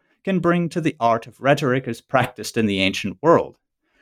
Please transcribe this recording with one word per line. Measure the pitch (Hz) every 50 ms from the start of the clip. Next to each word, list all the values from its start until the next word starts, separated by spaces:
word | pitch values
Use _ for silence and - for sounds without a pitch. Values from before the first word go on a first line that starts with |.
| _ _ _ _ -
can | 190 190 180
bring | 165 170 170 175 175 165
to | - 180
the | 160 156 - -
art | 117 117 117 117 -
of | 120 107 -
rhetoric | 117 135 147 139 151 127 123 135 135
as | 131 117 -
practiced | - _ - 131 120 - - - 104 - -
in | 120 113
the | 107 101 95
ancient | 95 95 - - - 98 90 -
world. | - 156 165 117 71 67 - _ _ _ _ _ _ _ _ _